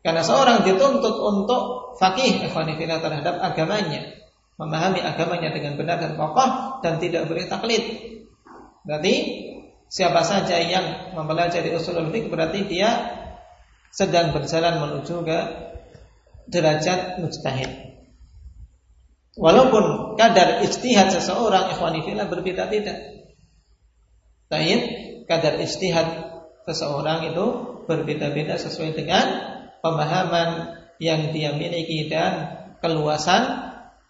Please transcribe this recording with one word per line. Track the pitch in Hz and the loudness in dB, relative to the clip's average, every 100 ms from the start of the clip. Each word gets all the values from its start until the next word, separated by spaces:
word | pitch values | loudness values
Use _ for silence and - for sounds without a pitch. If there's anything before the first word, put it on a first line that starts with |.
Karena | 175 160 | 0 0
seorang | 165 269 262 226 | 4 6 8 6
dituntut | 190 190 269 240 233 - | 6 6 6 4 0 0
untuk | 214 202 196 247 - - - - | 0 0 2 0 0 -6 -10 2
faqih, | 185 214 262 190 165 | 2 4 2 2 0
ikhwani | 165 156 151 | -2 -4 -4
fillah, | 160 160 | -4 -2
terhadap | 160 151 151 180 | -2 -2 -4 -2
agamanya, | 185 170 160 208 175 143 - - - _ _ _ | -2 0 0 0 -2 -4 -8 -16 -20 _ _ _
memahami | 156 156 180 180 | -6 -2 0 0
agamanya | 156 - 170 180 160 | -2 -2 -2 -2 -4
dengan | 156 147 143 | -4 -6 -6
benar | 160 170 | -2 -2
dan | 160 - | -2 -4
kokoh | 156 - 262 - - - | 0 2 2 2 -6 -4
dan | 170 160 | -2 -2
tidak | 175 170 156 | -2 -2 -2
boleh | 175 185 | -4 -4
taklid. | 202 226 214 226 226 - - - _ - - - _ | -6 0 0 0 -8 -12 -16 -20 _ -20 -20 -20 _
Berarti | - 151 156 247 - - - - - _ _ | -8 -2 2 2 0 -8 -12 -16 -20 _ _
siapa | - 175 165 | 0 2 4
saja | 160 196 165 170 | 2 0 2 0
yang | 170 185 175 - - 165 | 2 0 -2 -6 -10 -8
mempelajari | 156 160 175 170 160 | -4 0 0 0 -2
usulul | 165 170 170 156 | -2 -2 -2 -2
fiqh | 226 - | -2 -4
berarti | 160 160 196 190 | -2 -2 -2 -2
dia | 170 214 240 - - - - - - _ _ _ | 0 2 0 -4 -10 -14 -16 -20 -20 _ _ _
sedang | - 190 170 165 147 | -2 2 4 2 0
berjalan | 139 165 170 160 | -2 0 2 0
menuju | 147 143 - 170 | -2 -4 -6 -6
ke | 160 160 - - - - - - - _ _ - - | -2 -2 -2 -8 -12 -16 -20 -20 -20 _ _ -20 -4
derajat | 175 156 151 175 185 180 - | 2 4 4 0 -2 -2 -6
mujtahid. | 160 - 143 131 127 - - - - _ - - - - - _ _ _ _ _ _ | -6 -4 -4 -4 -6 -10 -18 -20 -20 _ -20 -20 -20 -20 -20 _ _ _ _ _ _
Walaupun | - 165 196 262 214 185 - - | 2 6 8 8 6 4 0 -4
kadar | - 226 196 170 - | 4 6 8 6 4
ijtihad | 202 - 247 214 185 | 0 0 2 6 6
seseorang, | 175 170 202 226 190 180 | 4 0 0 2 2 2
ikhwani | 165 170 160 160 | -2 -2 -2 -4
fillah, | 190 190 | -4 -4
berbeda-beda. | 175 180 180 185 208 202 - - - - _ _ _ _ _ _ _ _ _ _ _ _ | -4 -4 -4 -2 -2 -4 -8 -12 -18 -20 _ _ _ _ _ _ _ _ _ _ _ _
Baik, | 151 160 226 240 - - - - | -4 0 0 0 -8 -12 -16 -2
kadar | 165 156 - | 0 2 0
ijtihad | 165 - 190 165 160 - - - - - - | -4 -4 0 0 0 -4 -10 -16 -20 -16 -8
seseorang | 160 151 143 147 165 160 | -6 -4 -4 -2 -2 -2
itu | 165 214 240 - - - | -2 -2 -2 -8 -12 -4
berbeda-beda | 156 151 147 147 147 151 143 | -2 -2 -4 -2 -2 -4 -4
sesuai | 160 - 156 | -6 -6 -6
dengan | 151 156 190 269 - - - - - | -6 2 2 2 -2 -8 -12 -16 -4
pemahaman | 160 160 151 180 175 170 165 160 165 - - _ | -2 0 0 0 2 2 0 -2 -8 -12 -20 _
yang | 160 160 156 | 0 0 0
dia | 156 151 | -2 -2
miliki | 147 170 175 - 160 147 | -2 -4 -4 -4 -4 -2
dan | 156 185 170 - - - - | 0 0 -2 -6 -10 -16 -6
keluasan | 170 160 151 151 - 196 262 - - - - _ | -2 0 0 0 4 4 2 -4 -10 -16 -20 _